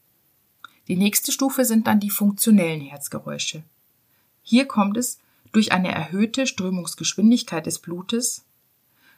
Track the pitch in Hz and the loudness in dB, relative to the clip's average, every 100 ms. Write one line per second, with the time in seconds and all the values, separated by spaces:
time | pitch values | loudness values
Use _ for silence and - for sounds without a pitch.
0 | _ _ _ _ _ _ - _ - 180 | _ _ _ _ _ _ -20 _ -6 0
1 | 202 202 - - 269 269 254 226 226 214 | 2 0 -4 -2 -2 0 2 2 4 2
2 | 208 - 202 202 - 208 165 156 139 143 | 2 0 0 2 6 6 4 -4 -10 -12
3 | - 151 - 147 - 160 156 _ _ _ | -10 -10 -10 -8 -8 -10 -14 _ _ _
4 | _ _ _ _ - 233 269 - 196 214 | _ _ _ _ 0 2 2 0 0 0
5 | 247 - _ _ _ 214 214 180 180 156 | -6 -8 _ _ _ 0 2 0 0 -4
6 | 156 185 220 226 262 - 185 185 165 - | -4 -2 -2 -2 -4 -4 -6 -6 -8 -8
7 | 165 - 226 240 - 165 156 160 - 175 | -6 2 4 4 2 -8 -6 -8 -8 -12
8 | 185 233 247 - _ _ _ _ _ _ | -6 -4 -4 -6 _ _ _ _ _ _
9 | _ | _